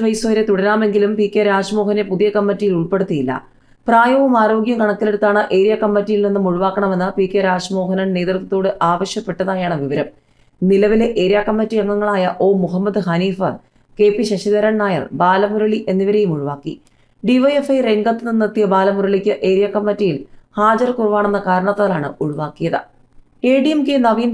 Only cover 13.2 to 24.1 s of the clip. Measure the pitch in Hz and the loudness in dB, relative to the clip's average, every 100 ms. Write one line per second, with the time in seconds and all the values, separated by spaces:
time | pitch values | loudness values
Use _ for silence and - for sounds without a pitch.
13.2 | 190 185 175 170 _ _ _ - 208 208 | -2 -2 -6 -6 _ _ _ 0 2 2
14.2 | 220 190 208 208 214 214 202 160 - 180 | -2 -2 0 0 2 0 0 -2 -4 0
15.2 | 180 190 208 214 214 220 - 185 196 214 | 2 2 0 0 0 -2 -2 0 0 2
16.2 | 196 151 143 139 160 - _ _ _ _ | 0 -2 -4 -8 -10 -14 _ _ _ _
17.2 | 208 254 269 285 277 269 233 214 214 226 | 0 2 4 2 0 0 2 0 0 -2
18.2 | 233 226 208 214 196 190 196 202 196 196 | -2 0 0 0 2 2 2 0 0 0
19.2 | 202 - 190 190 202 208 208 202 196 139 | 0 0 0 2 0 0 -2 0 -2 -2
20.2 | - - _ - 214 226 247 247 214 208 | -8 -20 _ 0 2 2 0 0 0 0
21.2 | 208 202 190 185 190 202 202 165 143 - | 0 -2 0 0 0 0 0 0 -4 -6
22.2 | 151 147 151 - 165 139 - _ _ - | -6 -6 -8 -6 -4 -4 -6 _ _ -20
23.2 | _ _ 247 269 285 311 269 277 233 | _ _ 2 2 2 0 0 2 2